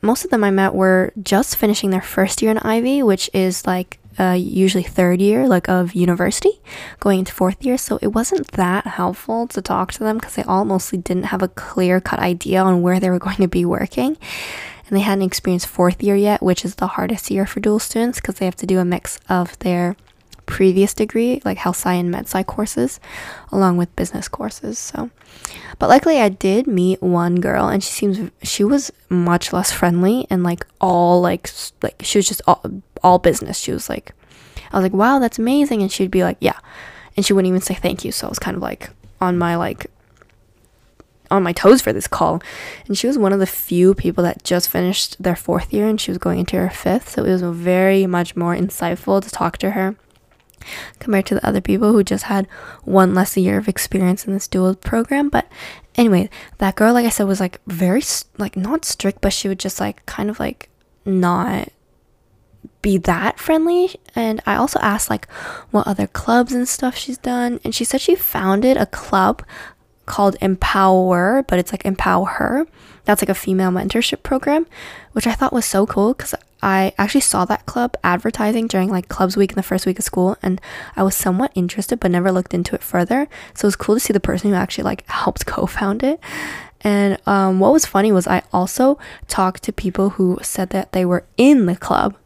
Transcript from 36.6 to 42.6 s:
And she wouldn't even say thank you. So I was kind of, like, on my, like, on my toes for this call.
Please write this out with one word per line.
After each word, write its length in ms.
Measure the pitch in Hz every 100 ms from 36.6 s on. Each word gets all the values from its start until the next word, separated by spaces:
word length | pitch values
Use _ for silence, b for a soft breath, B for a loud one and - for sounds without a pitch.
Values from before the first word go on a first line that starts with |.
| B B B B B -
And 80 |
she 80 | 196
wouldn't 160 | 196 185
even 140 | 185
say 120 | -
thank 300 | 190 180 180
you. 80 | -
So 140 | - -
I 40 |
was 80 | -
kind 180 | - -
of, 60 |
like, 280 | - - - - - -
on 160 | 185 180
my, 180 | 170 170
like, 300 | 175 - - _ _ _ _ _ _ _ _ _ _ _ - _ _
on 120 | 196
my 100 | 175
toes 280 | 175 190 262
for 120 | -
this 140 | - -
call. 360 | - 165 165 B B